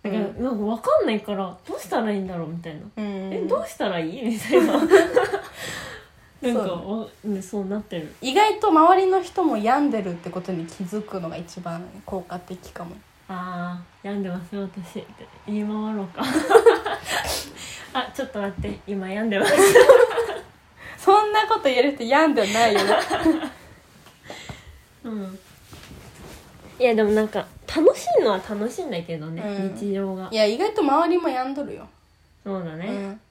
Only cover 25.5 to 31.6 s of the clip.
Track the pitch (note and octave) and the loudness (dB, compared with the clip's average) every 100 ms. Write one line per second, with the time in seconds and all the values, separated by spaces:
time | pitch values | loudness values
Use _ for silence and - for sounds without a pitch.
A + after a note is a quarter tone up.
25.5 | - - - - - - - - - - | -20 -20 -20 -20 -20 -20 -20 -20 -20 -20
26.5 | - - - B3 A3 G#3 G#3+ G#3+ G3+ - | -20 -20 0 2 4 2 2 0 -4 -8
27.5 | - - D#4+ F4+ C#5+ E5+ D#5 B3 F#3+ - | -16 -6 4 4 4 2 2 2 0 -4
28.5 | G3+ A3 - D#4+ F3 E3+ D#3+ D#3 E3 G#3 | -6 -6 -6 -8 -8 -8 -10 -8 -8 -8
29.5 | G3+ F#3+ A3 G3+ G3 G3 F#3 F#3 A3 G#3 | -6 -6 -6 -6 -4 -4 -8 -6 2 2
30.5 | A#3+ G#4 G#4+ D4 C#4+ E4 F4+ E4 B3+ C4 | 2 -2 0 2 4 4 2 0 -2 -4
31.5 | C#4 | -6